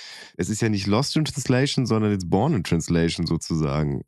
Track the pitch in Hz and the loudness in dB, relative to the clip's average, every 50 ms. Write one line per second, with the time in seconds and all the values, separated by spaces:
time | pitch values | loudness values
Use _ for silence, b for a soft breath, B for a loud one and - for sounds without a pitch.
0 | B B B B B B B - 90 85 110 - 120 110 107 98 95 101 101 120 | B B B B B B B -6 -4 -2 -2 0 0 0 0 0 0 2 2 2
1 | 143 - - 160 156 - - 139 - - 127 123 139 139 - 143 127 104 113 110 | 2 0 0 0 0 0 -4 -6 -2 0 2 2 2 2 0 0 0 2 2 2
2 | 107 104 104 98 90 82 92 95 117 139 87 95 78 - 87 82 76 - 85 82 | 2 2 0 0 0 0 0 2 2 2 2 0 0 0 0 0 0 2 2 2
3 | 82 85 - - 85 78 82 78 - - 82 80 78 71 69 76 76 73 69 62 | 2 2 0 -2 -2 -2 -2 -2 -2 -2 -2 0 0 0 0 0 0 -2 -2 -4
4 | - | -6